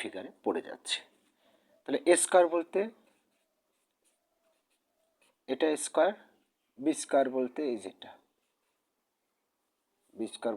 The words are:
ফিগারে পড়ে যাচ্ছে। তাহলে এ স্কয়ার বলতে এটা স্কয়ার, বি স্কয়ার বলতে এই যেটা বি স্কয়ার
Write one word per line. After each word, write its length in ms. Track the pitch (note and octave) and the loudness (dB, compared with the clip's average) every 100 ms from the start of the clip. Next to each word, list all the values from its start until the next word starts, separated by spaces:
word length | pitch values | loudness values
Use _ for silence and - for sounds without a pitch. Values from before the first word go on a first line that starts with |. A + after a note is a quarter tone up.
ফিগারে 300 | G#2+ F#2 F2+ - | -8 -10 -14 -6
পড়ে 160 | - G#2 - | -4 -4 -6
যাচ্ছে। 300 | - - - - _ _ _ _ _ _ _ | -16 -8 -8 -8 _ _ _ _ _ _ _
তাহলে 160 | - C#3 E3 | -6 -2 4
এ 20 | F3 | 4
স্কয়ার 240 | - F#3 E3+ | 6 6 6
বলতে 240 | E3+ E3 F#3+ A3 - _ _ _ _ _ _ _ _ _ _ _ _ _ _ _ _ _ _ _ _ _ _ _ _ - | 2 -2 -4 -4 -8 _ _ _ _ _ _ _ _ _ _ _ _ _ _ _ _ _ _ _ _ _ _ _ _ -8
এটা 140 | - D#3+ D3+ - | -2 0 0 -2
স্কয়ার, 260 | - E3+ G#3+ - _ _ _ _ - | 2 2 2 -16 _ _ _ _ -4
বি 140 | C#3 D3 | -2 -2
স্কয়ার 240 | - C#3 C3 C3 | 0 2 2 0
বলতে 240 | B2+ C#3 D3 | -2 -4 -4
এই 60 | A2+ | -4
যেটা 260 | F#2+ - - - _ _ _ _ _ _ _ _ _ _ _ _ _ _ _ _ _ _ _ - | -8 -16 -20 -20 _ _ _ _ _ _ _ _ _ _ _ _ _ _ _ _ _ _ _ -10
বি 100 | A2 | -10
স্কয়ার 200 | - A#2 | -6 -6